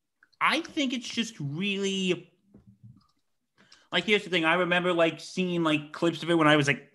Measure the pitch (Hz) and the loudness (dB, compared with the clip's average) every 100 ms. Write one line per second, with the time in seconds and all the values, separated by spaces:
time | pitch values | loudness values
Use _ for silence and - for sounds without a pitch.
0 | _ _ _ _ 165 269 330 320 269 254 | _ _ _ _ -2 -2 -4 -4 -4 -4
1 | - - 226 - 143 156 202 196 196 190 | -6 -6 -8 -8 -8 -4 -4 -2 -2 -2
2 | 185 170 - _ _ - - _ - - | -2 -2 -6 _ _ -20 -20 _ -20 -20
3 | _ _ _ _ _ _ _ - _ 180 | _ _ _ _ _ _ _ -20 _ -4
4 | 180 208 190 175 160 175 175 180 175 170 | 2 0 0 0 2 2 2 2 2 2
5 | 165 151 - - 180 175 160 151 147 - | 2 0 -8 -4 -2 0 0 0 -4 -2
6 | 170 156 160 170 151 151 139 135 - | -2 0 0 4 6 6 4 -2 -6